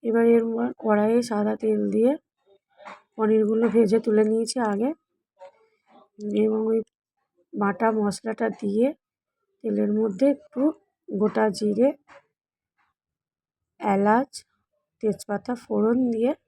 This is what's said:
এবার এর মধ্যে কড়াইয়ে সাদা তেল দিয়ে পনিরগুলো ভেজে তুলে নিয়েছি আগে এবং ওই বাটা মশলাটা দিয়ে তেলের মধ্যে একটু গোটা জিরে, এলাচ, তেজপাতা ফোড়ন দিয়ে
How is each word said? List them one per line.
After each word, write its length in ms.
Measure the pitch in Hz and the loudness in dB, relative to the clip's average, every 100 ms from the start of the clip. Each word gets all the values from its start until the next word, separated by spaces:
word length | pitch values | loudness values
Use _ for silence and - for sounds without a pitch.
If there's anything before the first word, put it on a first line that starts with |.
এবার 200 | 233 226 233 233 | 0 2 4 4
এর 80 | 226 | 2
মধ্যে 260 | 226 240 - | -4 -4 -4
কড়াইয়ে 380 | 220 208 208 233 | 0 2 2 0
সাদা 320 | 233 214 208 214 | 0 -2 -2 -2
তেল 240 | 220 214 208 | -2 -2 0
দিয়ে 220 | 202 233 302 _ _ _ _ _ _ - - _ | 2 2 0 _ _ _ _ _ _ -20 -20 _
পনিরগুলো 520 | - 220 220 214 220 233 | -4 0 2 2 2 2
ভেজে 240 | 202 220 220 | 2 2 2
তুলে 220 | 226 214 214 | 2 2 2
নিয়েছি 260 | 220 233 254 226 | 0 -2 -4 -2
আগে 180 | 202 240 330 _ _ _ _ - _ _ _ _ - _ _ 208 208 | -2 -2 -6 _ _ _ _ -20 _ _ _ _ -20 _ _ -4 0
এবং 160 | 214 214 220 | 0 0 0
ওই 120 | 220 220 _ _ _ _ _ _ | -2 -4 _ _ _ _ _ _
বাটা 360 | - 202 196 226 220 | -4 -2 0 0 0
মশলাটা 500 | 208 196 226 220 226 208 | -2 -4 -8 -4 -4 -4
দিয়ে 260 | 208 208 254 311 _ _ _ _ _ _ | -4 0 0 -2 _ _ _ _ _ _
তেলের 260 | 226 208 208 | -6 -2 0
মধ্যে 340 | 214 220 185 269 | 0 -2 2 2
একটু 280 | 277 - - 285 - _ _ - | 0 -6 -2 -2 -2 _ _ -10
গোটা 360 | 202 214 214 214 | -2 -2 0 -2
জিরে, 380 | 196 208 202 254 302 _ - _ _ _ _ _ _ _ _ _ _ _ _ _ _ _ _ | -2 -4 2 0 0 _ -20 _ _ _ _ _ _ _ _ _ _ _ _ _ _ _ _
এলাচ, 500 | 214 196 202 226 269 - _ _ _ _ _ _ | -2 0 2 2 0 -8 _ _ _ _ _ _
তেজপাতা 500 | 220 202 - 202 - | -4 -4 -6 -8 -6
ফোড়ন 440 | 247 - 214 214 240 254 | -10 -4 -2 0 2 0
দিয়ে 220 | 226 233 302 | 0 -2 -2